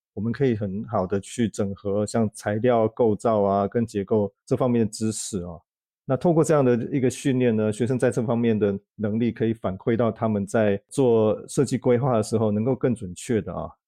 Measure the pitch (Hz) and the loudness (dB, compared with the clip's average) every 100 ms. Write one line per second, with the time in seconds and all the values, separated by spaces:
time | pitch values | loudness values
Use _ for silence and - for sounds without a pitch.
0 | _ - 113 117 135 110 101 98 113 110 | _ -8 -6 -2 0 0 -4 -8 -4 -4
1 | 92 101 - - 110 - 98 98 101 101 | -2 -4 -6 -4 -4 -2 -6 -4 -4 -4
2 | 104 117 107 - 104 107 123 117 110 - | -2 -2 -2 -4 -6 0 2 2 2 2
3 | 117 101 120 107 101 98 98 120 113 101 | 0 2 0 2 2 2 0 -2 -4 -4
4 | 95 110 101 _ - 127 131 120 107 - | -2 0 0 _ -6 -2 0 0 0 -2
5 | 110 107 - 95 87 82 _ _ _ _ | -4 -4 -8 -8 -10 -14 _ _ _ _
6 | - 131 180 160 151 151 127 120 - 139 | -4 0 2 2 2 4 4 2 0 2
7 | 120 - 143 127 123 110 107 104 120 127 | 2 0 0 2 2 2 0 0 -2 2
8 | 127 127 117 117 120 107 104 98 _ - | 0 0 0 2 2 2 2 0 _ -6
9 | 107 110 117 107 113 113 104 92 - 113 | -2 0 -2 0 -2 -2 -4 -4 -2 0
10 | 117 - 113 104 98 113 107 98 _ - | 0 0 -2 -2 0 0 2 0 _ 0
11 | 127 113 107 104 - - 135 123 131 120 | 4 4 4 0 -4 -2 0 0 2 2
12 | 135 113 107 110 110 104 117 127 135 110 | 2 0 0 0 0 0 0 0 -2 -2
13 | 92 90 - 110 90 82 78 - | -8 -12 -4 -2 -2 -8 -10 -14